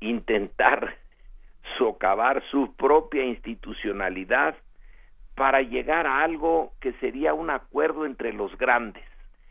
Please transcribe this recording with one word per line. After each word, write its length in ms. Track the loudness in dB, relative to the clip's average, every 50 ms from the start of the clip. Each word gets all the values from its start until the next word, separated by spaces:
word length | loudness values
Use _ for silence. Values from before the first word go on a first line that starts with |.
intentar 960 | -4 -4 -4 -4 0 0 0 0 0 -2 0 2 4 4 4 4 0 -6 -8 -12 -18 -20 -20 _ -20 -20 -20
<laughs> 440 | -20 -20 -20 -20 -18 -14 -12 -2 0
socavar 640 | 0 0 0 0 0 2 2 4 2 2 2 0 -2 -2
su 240 | 0 0 0 0 -2
propia 480 | 0 4 6 6 6 4 2 -2 -2 -2
institucionalidad 1300 | -2 -4 -6 -8 -10 -10 -10 -10 -12 -12 -6 -6 -4 -4 -2 -2 -4 -4 -4 -2 0 2 2 2 0 -2 -4 -12 -20 -20 -20 -20 -20 -20 -20 -20 -20 -20 -20 -20 -16 -4
para 280 | 2 4 4 6 4
llegar 440 | 4 2 -2 -4 0 0 0 0 2
a 180 | 2 2 2 2
algo 500 | 2 0 0 0 2 2 2 0 -2 -6 -6
que 140 | -6 -6 -4
sería 400 | -4 -4 -6 -4 0 0 0 0
un 160 | 0 -2 -4
acuerdo 560 | -4 -4 -6 -4 -2 0 0 0 0 -2 -4
entre 280 | -6 -6 -6 -6 -6 -4
los 220 | -4 -6 -6 -4 -2
grandes, 460 | 0 2 2 2 2 -2 -8 -12 -18 -20 -20 -20 -20 -20 -20 _ -20 -20